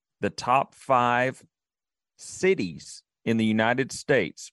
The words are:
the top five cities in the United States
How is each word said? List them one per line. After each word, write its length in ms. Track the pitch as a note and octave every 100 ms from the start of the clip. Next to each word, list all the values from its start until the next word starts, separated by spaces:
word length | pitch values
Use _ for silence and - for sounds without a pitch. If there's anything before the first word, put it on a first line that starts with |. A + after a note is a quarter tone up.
| _ -
the 80 | G2+
top 440 | - B2 C3 -
five 680 | - - B2+ A#2+ B2 B2+ E3 _ _ _ _ _ _ _ _
cities 840 | - - F#3 F#3 F#2 C#2+ - - _ _
in 140 | - A2+
the 60 |
United 460 | A2 A2 A2+ B2+ C3
States 640 | - - C3 E2 - -